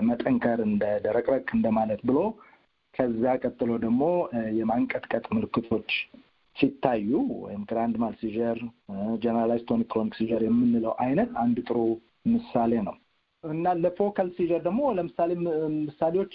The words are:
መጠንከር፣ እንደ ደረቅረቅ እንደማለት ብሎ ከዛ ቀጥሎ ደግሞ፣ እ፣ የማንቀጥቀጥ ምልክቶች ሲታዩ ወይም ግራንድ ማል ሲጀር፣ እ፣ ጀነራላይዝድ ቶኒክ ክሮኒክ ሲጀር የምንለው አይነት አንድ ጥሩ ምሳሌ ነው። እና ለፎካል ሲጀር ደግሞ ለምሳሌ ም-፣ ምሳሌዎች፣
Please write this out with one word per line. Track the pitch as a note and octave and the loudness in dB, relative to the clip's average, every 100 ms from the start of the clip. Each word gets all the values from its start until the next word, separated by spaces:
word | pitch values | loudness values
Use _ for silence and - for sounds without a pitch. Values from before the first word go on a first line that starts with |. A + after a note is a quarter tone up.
መጠንከር፣ | A2 A#2+ C3+ B2 A#2+ A#2 | 2 2 0 2 2 2
እንደ | G#2+ G#2 G#2 G#2 | 2 2 0 0
ደረቅረቅ | G#2+ C#3+ - C3 - | 0 0 2 0 0
እንደማለት | A#2 A2+ A2 A2 G#2 | 0 2 2 0 0
ብሎ | A#2+ C3+ G3+ - - - _ _ _ | 0 2 0 -4 -14 -20 _ _ _
ከዛ | - B2+ A2+ B2+ B2+ | -2 0 2 2 2
ቀጥሎ | B2+ - A#2+ A#2 | -2 -2 0 0
ደግሞ፣ | A2+ A#2+ D3+ F3 D#3+ | 2 2 4 2 0
እ፣ | A#2 A2 | -2 -2
የማንቀጥቀጥ | A2 A2+ A#2 B2+ B2 - A2+ - | 0 0 0 0 -2 -2 -4 0
ምልክቶች | A2 G#2 - - G#2+ - - - - - _ _ - | -2 0 -2 0 -2 -2 -6 -6 -14 -20 _ _ 0
ሲታዩ | C3+ - C3+ A#2 G#2 D#3 C4+ G2+ | 0 2 0 0 0 0 0 -4
ወይም | G2 G2+ | -8 -8
ግራንድ | G#2 A2+ A#2 A2 | -6 -2 -2 0
ማል | A2+ G2+ | -2 -4
ሲጀር፣ | A2+ G#2 A#2 A#2 A#2+ - | -4 -2 -2 -2 -6 -12
እ፣ | - G2 G#2+ A2+ | -12 -6 -4 -2
ጀነራላይዝድ | A#2 A#2 A2+ A#2 A#2 | 0 0 2 0 0
ቶኒክ | A#2 A2+ | -2 0
ክሮኒክ | A2+ A2 | -2 -2
ሲጀር | - A2+ A2+ | -2 -2 0
የምንለው | A2 A#2+ B2 A#2 A2 - | 2 4 4 2 0 -2
አይነት | B2+ D3 A#3 - | 0 2 0 0
አንድ | A#2+ A#2+ | 0 0
ጥሩ | A#2+ A#2+ A2+ A2+ - _ A#2 | 0 0 0 -2 -6 _ 0
ምሳሌ | A#2 - B2 A#2 A#2 | 0 0 0 2 0
ነው። | G2 - _ _ _ _ | -2 -8 _ _ _ _
እና | D#3+ D#3 F3 | -8 -2 0
ለፎካል | F3 F3 F3 G3+ G3+ F3+ | 0 0 0 0 0 -2
ሲጀር | F3+ E3+ E3 | 0 0 0
ደግሞ | F3 G#3+ C#4+ | 0 0 0
ለምሳሌ | F#3 F3 - E3+ | 0 -2 -2 0
ም-፣ | F3 E3+ D#3 D#3 D#3 | 0 -2 0 -2 -2
ምሳሌዎች፣ | D3+ - E3 F3+ F#3 | -4 -2 0 0 -2